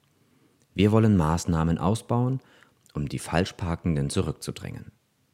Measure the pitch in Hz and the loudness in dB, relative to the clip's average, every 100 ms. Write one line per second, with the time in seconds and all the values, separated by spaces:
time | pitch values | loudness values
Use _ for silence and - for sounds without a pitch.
0 | _ _ _ _ _ _ _ - 104 110 | _ _ _ _ _ _ _ 2 4 6
1 | 110 98 78 85 - 82 80 82 85 113 | 6 4 4 0 0 2 2 0 0 -2
2 | - 120 123 131 - _ _ _ _ 76 | -2 -2 -2 -4 -8 _ _ _ _ -8
3 | 71 65 - 80 98 - 87 82 87 73 | -6 -8 -2 -2 -2 -4 -6 -4 -2 -2
4 | 71 - 80 - - - 50 50 - - | -2 -2 -4 -6 -12 -12 -12 -14 -16 -20
5 | _ _ _ | _ _ _